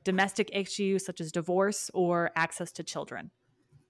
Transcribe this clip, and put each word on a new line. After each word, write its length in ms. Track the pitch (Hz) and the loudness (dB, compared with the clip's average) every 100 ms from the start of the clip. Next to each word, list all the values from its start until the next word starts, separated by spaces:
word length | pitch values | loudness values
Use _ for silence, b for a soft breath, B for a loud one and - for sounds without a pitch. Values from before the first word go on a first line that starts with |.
domestic 460 | - 185 196 - 208 | 0 2 2 0 -2
issues 540 | 196 190 - 196 190 185 | -2 -4 -2 0 0 -2
such 160 | - | -6
as 100 | 160 | -6
divorce 580 | 170 160 180 196 208 - | -4 2 4 4 2 -2
or 380 | - 175 170 170 - | 2 4 4 2 2
access 380 | 165 - 170 | 0 -2 -8
to 100 | - | -8
children. 480 | 165 151 147 107 - - _ _ _ - _ | -8 -6 -6 -8 -12 -16 _ _ _ -20 _